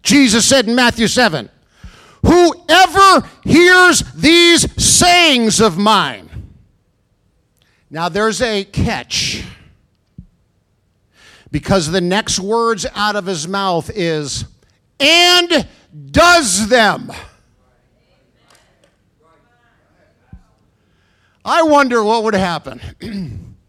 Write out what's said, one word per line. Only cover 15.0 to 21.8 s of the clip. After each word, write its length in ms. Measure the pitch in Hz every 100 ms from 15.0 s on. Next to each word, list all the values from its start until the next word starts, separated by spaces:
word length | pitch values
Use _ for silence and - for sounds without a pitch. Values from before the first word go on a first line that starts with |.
"and 680 | 285 339 349 359 349 320 - _ _ 151 139
does 560 | 143 339 349 254 180 214
them." 420 | 247 214 156 - - - _ _ _ _ _ _ _ _ _ _ _ _ _ _ _ _ _ _ _ 160 160 _ _ _ _ _ _ _ _ _ - _ _ _ _ _ _ _ _ _ _
I 180 | - 311
wonder 400 | 320 294